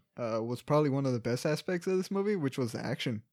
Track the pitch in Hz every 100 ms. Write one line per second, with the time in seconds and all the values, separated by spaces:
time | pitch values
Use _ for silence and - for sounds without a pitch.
0 | _ - 120 113 117 123 - 147 151 135
1 | 135 123 117 123 160 147 - 180 180 185
2 | 190 196 196 208 139 135 123 - 117 123
3 | - 113 -